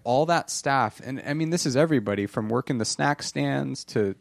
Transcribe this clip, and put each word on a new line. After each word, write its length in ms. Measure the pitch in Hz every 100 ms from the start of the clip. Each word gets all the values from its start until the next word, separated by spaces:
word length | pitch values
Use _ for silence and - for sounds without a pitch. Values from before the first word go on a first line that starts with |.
all 220 | 117 127 160
that 220 | 165 -
staff. 520 | - 143 135 110 -
And, 180 | - 135 -
I 80 |
mean, 160 | 147 160
this 160 | 170 151
is 100 | 127
everybody 500 | 165 139 104 101 101
from 200 | - 107
working 280 | 117 - 127
the 80 | 107
snack 360 | - 143 147
stands 600 | - 143 143 139 143 131 -
to 300 | 120 101 95